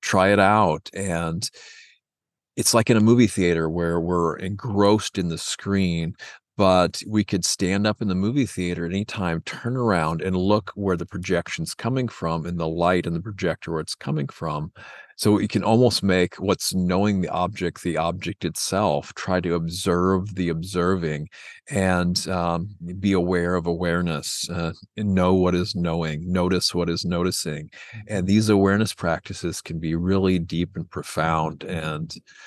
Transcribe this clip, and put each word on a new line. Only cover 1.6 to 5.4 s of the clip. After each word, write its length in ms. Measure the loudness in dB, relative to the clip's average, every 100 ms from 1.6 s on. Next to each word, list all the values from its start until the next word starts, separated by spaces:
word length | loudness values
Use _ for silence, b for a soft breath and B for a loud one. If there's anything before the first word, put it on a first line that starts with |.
| B B B B _ _ _ _ _ -4
it's 160 | 2
like 160 | 2 4
in 80 | 6
a 60 |
movie 240 | 6 6 6
theater 420 | 4 2 2 0
where 320 | -2 -2 -2
we're 360 | 0 0 0 -2
engrossed 840 | -6 -8 -4 2 6 6 2 -4
in 100 | -4
the 80 |
screen, 800 | -4